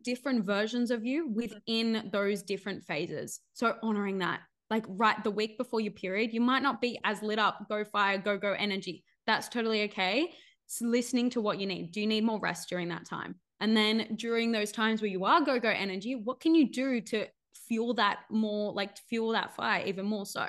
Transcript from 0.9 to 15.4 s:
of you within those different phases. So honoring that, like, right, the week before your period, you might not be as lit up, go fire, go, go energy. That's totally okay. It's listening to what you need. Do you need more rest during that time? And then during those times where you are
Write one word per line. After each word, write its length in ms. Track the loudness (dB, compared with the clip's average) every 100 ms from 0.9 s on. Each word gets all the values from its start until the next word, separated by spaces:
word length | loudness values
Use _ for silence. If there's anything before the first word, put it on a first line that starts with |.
of 120 | 0
you 220 | 0 -2 0
within 840 | -2 -4 -6 -2 0 2 0 0
those 320 | 0 0 0
different 400 | -2 -6 -4 -8
phases. 560 | -4 -4 -4 -4 -6 -10 _
So 220 | -2 0 0
honoring 360 | 0 0 0 0
that, 240 | 0 -2 -8 _ -4
like, 160 | -2 -2
right, 340 | 2 4 4
the 80 | 0
week 260 | -2 -2 -4
before 220 | -4 -2
your 120 | -2
period, 400 | -4 -4 -2 -2
you 80 | 0
might 220 | 2 2
not 180 | 2 0
be 200 | -2 -2
as 180 | -2 -2
lit 200 | -2 2
up, 260 | 2 0 -4
go 140 | -4
fire, 340 | -2 2 2 2
go, 200 | 0 0
go 140 | 0
energy. 500 | 0 0 -2 -4 -10 _ _ 0
That's 220 | 0 0
totally 340 | -2 0 0
okay. 480 | 0 0 0 2 0 -4 -20 _ -14
It's 140 | -6
listening 500 | 0 0 2 0 0
to 100 | 0
what 200 | 0 0
you 60 | -2
need. 260 | -4 -6
Do 80 | -2
you 60 | 0
need 180 | 2
more 160 | 2 2
rest 280 | 0 -2 -4
during 200 | -4 -4
that 160 | -6
time? 320 | -6 -8 -8 -12 _ -4
And 160 | 2 4
then 400 | 4 2 0 -4
during 340 | -2 0 2
those 220 | 0 -2
times 300 | 0 0 2
where 80 | 0
you 140 | 0
are 160 | 2 4